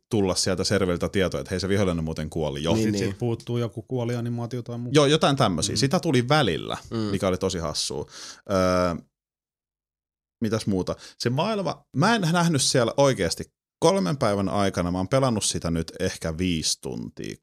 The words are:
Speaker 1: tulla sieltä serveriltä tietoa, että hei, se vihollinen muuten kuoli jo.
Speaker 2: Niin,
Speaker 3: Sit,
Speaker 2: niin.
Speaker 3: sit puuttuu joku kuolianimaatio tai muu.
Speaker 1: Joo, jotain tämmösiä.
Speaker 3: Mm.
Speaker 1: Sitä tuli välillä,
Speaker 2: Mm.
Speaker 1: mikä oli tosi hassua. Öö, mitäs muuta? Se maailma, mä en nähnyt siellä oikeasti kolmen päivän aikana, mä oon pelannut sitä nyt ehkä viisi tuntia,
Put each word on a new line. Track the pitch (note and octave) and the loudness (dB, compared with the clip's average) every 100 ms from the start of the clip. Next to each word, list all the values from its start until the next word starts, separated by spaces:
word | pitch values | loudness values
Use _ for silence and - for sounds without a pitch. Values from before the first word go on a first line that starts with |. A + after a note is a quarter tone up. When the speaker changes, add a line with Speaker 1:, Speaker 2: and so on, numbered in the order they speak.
| - | -2
Speaker 1:
tulla | G#2+ F#2+ F2 | 0 2 2
sieltä | G2+ F2+ | 0 0
serveriltä | F#2 G2 F#2 E2+ E2+ | 0 2 2 0 0
tietoa, | G2+ F2 C#2+ | 0 0 -2
että | D2 | -4
hei, | F#2 | -4
se | F#2 | 0
vihollinen | G2 F#2 E2+ | 0 2 0
muuten | D#2+ D#2+ D#2 | -4 -6 -6
kuoli | E2 D2 C#2+ | -4 -4 -2
jo. | D#2+ | 0
Speaker 2:
Niin, | A2 | 2
Speaker 3:
Sit, | A2 | 2
Speaker 2:
niin. | G2+ G#2 | 0 -2
Speaker 3:
sit | G2 | -4
puuttuu | A#2+ A#2 - A#2+ | -4 -4 -4 -4
joku | A#2 A2+ | -4 -8
kuolianimaatio | - B2+ A#2 A#2+ A#2 A#2+ A#2 B2 | -8 -6 -4 -4 -4 -6 -6 -8
tai | A#2+ A#2+ | -8 -8
muu. | B2 D3 | 2 4
Speaker 1:
Joo, | C#3+ | 6
jotain | D3 D3 C3+ | 4 4 4
tämmösiä. | A2 E2+ - G#2+ | 2 2 0 0
Speaker 3:
Mm. | |
Speaker 1:
Sitä | C#3 F#3 | 2 0
tuli | C3 B2 A#2+ | 2 2 4
välillä, | D3+ G#2+ C2+ G#1+ - - | 2 2 0 -4 -8 -6
Speaker 2:
Mm. | A2+ | -4
Speaker 1:
mikä | G#2 G2 F#2+ | -2 0 0
oli | F2+ | 0
tosi | F#2+ F2+ | 0 -2
hassua. | D#2 D2+ - C#2+ D2 - - - - | -4 -4 -4 -6 -8 -12 -18 -14 -2
Öö, | F#2+ F#2 F2+ F2+ E2 - _ _ _ _ _ _ _ _ _ _ _ _ - | 2 4 4 2 -2 -10 _ _ _ _ _ _ _ _ _ _ _ _ -6
mitäs | A2 G#2+ A2+ | -2 -2 0
muuta? | F#2 E2+ E2 - - | 0 -2 -6 -10 -4
Se | A#2+ | -2
maailma, | C3 G3+ G#3 D#3+ - _ B2+ | 0 -2 -2 -4 -8 _ 0
mä | G3 A#3 | 2 2
en | |
nähnyt | E3 F3 E3+ C#3+ | 2 2 2 2
siellä | - C3+ A2+ - | 2 2 2 4
oikeasti | C#3 G#2+ E2 - - _ _ - | 4 4 0 -2 -10 _ _ 0
kolmen | D#3+ G3 F3+ C3+ | 2 4 0 0
päivän | A2+ G2+ F#2+ | 0 0 0
aikana, | G2+ G2 F#2 F2 | 0 0 0 -2
mä | F2+ | -2
oon | F#2 | 0
pelannut | C3+ C3+ G#2+ | 2 2 0
sitä | - F2 E2+ | -2 -2 -2
nyt | E2 D#2+ - | -2 -4 -2
ehkä | F#2 - E2 D#2+ | -4 -2 -6 -2
viisi | F#2 D#2+ - - | 0 0 -2 -4
tuntia, | C2+ A#1+ A1 - G#1+ - | -6 -8 -10 -10 -12 -8